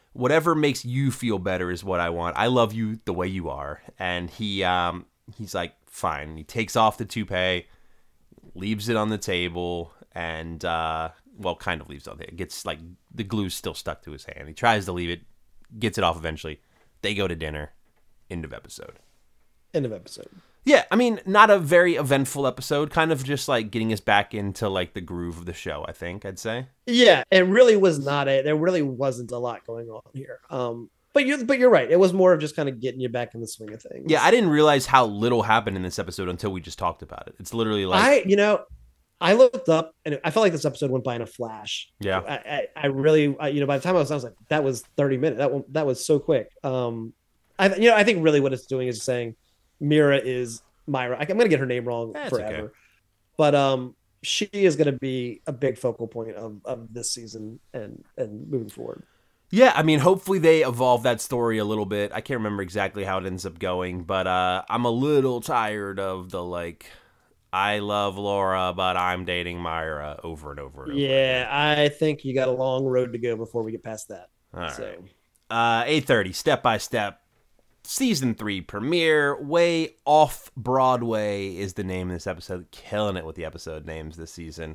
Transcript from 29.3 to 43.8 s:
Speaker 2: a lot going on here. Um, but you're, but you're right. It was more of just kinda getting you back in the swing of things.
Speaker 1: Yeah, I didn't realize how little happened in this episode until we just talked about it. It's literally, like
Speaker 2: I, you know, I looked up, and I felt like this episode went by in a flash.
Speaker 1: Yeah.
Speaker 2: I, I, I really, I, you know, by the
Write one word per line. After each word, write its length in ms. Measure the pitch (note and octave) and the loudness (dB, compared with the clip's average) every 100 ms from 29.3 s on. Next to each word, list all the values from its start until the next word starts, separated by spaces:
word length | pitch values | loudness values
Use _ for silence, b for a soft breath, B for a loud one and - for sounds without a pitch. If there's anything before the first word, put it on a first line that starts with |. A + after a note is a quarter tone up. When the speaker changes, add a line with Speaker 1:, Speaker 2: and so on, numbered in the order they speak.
Speaker 2:
a 80 | A#2+ | -6
lot 280 | A#2+ G#2+ - | -6 -8 -12
going 220 | A#2 A#2 | -12 -12
on 140 | A2 _ | -16 _
here. 260 | C3+ C3+ A#2+ - | -16 -14 -16 -10
Um, 400 | C3+ B2 A#2 A2+ _ _ | -6 -4 -6 -14 _ _
but 140 | C#4+ C4 | 0 2
you're, 180 | D4 | -2
but 140 | A#3 C4+ | 0 6
you're 120 | B3+ | 8
right. 200 | F3 B2+ | 6 6
It 100 | F3 | 6
was 120 | F#3+ | 6
more 200 | F#3+ F#3 | 6 6
of 80 | D#3+ | 6
just 160 | D3+ D#3+ | 2 -4
kinda 160 | C#3+ | -4
getting 280 | A#2+ B2+ C3 | -4 -6 -4
you 80 | B2 | -4
back 260 | B2 A#2 | -4 -6
in 60 | A#2 | -8
the 60 | A2+ | -12
swing 260 | - G#2+ | -12 -14
of 100 | G#2+ | -16
things. 240 | - - E3 | -14 -10 0
Speaker 1:
Yeah, 120 | D3+ | 4
I 80 | D3+ | 6
didn't 200 | A#3+ F#3 | 6 6
realize 360 | D3 D3+ C#3 - | 6 6 6 6
how 180 | C3 | 4
little 380 | A#2 G2+ A#2+ A#2+ | 4 2 2 2
happened 340 | G#2 A2+ G#2+ F#2+ | 4 2 2 -4
in 60 | |
this 160 | F2+ - | -6 -6
episode 300 | F2+ F2+ F2+ | -8 -6 -6
until 220 | F2+ G#2 | -4 -6
we 100 | F#2+ | -6
just 180 | E2+ - | -10 -6
talked 240 | F2 - | -6 -6
about 260 | - - - | -14 -16 -18
it. 60 | - | -16
It's 140 | - | -8
literally, 320 | A2+ A2 G#2 F#2 | -2 0 0 2
like 160 | F#3+ | 4
Speaker 2:
I, 200 | B3 C#4 F#3+ | 6 4 4
you 100 | G3+ | 4
know, 280 | G#3 G3+ - - _ _ _ - | 4 2 -4 -20 _ _ _ -2
I 140 | E3 | 4
looked 340 | A3 B3+ A#3 - | 8 6 6 2
up, 260 | D#3+ D#3+ _ | 2 2 _
and 140 | D#3 D3 | -8 -4
I 60 | E3 | 0
felt 140 | A3+ | 4
like 80 | G#3 | 4
this 120 | D#3+ | 4
episode 260 | D3 - C#3 | -4 -2 -2
went 140 | B2+ | -2
by 100 | B2 | -2
in 80 | A#2+ | -6
a 40 | A2+ | -8
flash. 640 | - A#2 A2 G#2+ - - - | -8 -10 -8 -10 -10 -12 -8
Speaker 1:
Yeah. 200 | G2 F#2 | -2 -2
Speaker 2:
I, 140 | F#2+ | -2
I, 320 | C#3 A2 C#3+ - | -8 -6 -6 -6
I 120 | D#3 D3 | -2 -2
really, 500 | C3+ D3+ D#3 D3 C#3 | 2 4 6 4 0
I, 100 | D3+ | -2
you 120 | C#3+ | 0
know, 60 | C#3 | 0
by 120 | |
the 40 | C#3 | 0